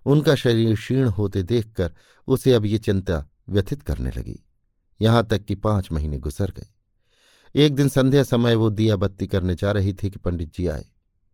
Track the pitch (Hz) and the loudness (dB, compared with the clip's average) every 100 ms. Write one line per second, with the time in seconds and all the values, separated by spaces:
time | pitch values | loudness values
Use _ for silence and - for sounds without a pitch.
0 | - 147 151 139 127 113 113 107 - 127 | 2 2 4 2 2 2 2 0 -2 0
1 | 127 95 101 98 87 120 110 - 87 - | 0 0 -2 -2 -2 -2 -4 -4 -6 -6
2 | _ _ - 131 131 123 107 107 - 98 | _ _ -2 0 4 2 2 -2 0 -2
3 | 98 80 71 _ - 98 95 - - 67 | 0 -4 -4 _ -4 -2 -2 -4 -6 -4
4 | 64 62 58 - _ _ _ _ _ - | -4 -8 -10 -14 _ _ _ _ _ -2
5 | 110 117 107 104 - 101 110 104 95 78 | 2 2 2 -2 -4 -4 -2 -2 -2 -4
6 | 76 71 - - 98 - - _ _ _ | -4 -6 -6 -6 -6 -8 -20 _ _ _
7 | _ _ _ _ _ 135 151 139 139 135 | _ _ _ _ _ 2 2 4 2 2
8 | 131 143 131 120 120 117 113 104 110 101 | 2 4 2 2 2 2 2 2 0 2
9 | 101 - 101 98 90 87 101 104 98 95 | -2 -4 -4 -2 -2 -2 -2 0 -2 -2
10 | 101 - 90 87 80 - 87 73 - _ | -6 -6 -6 -4 -6 -6 -4 -4 -10 _
11 | _ _ _ | _ _ _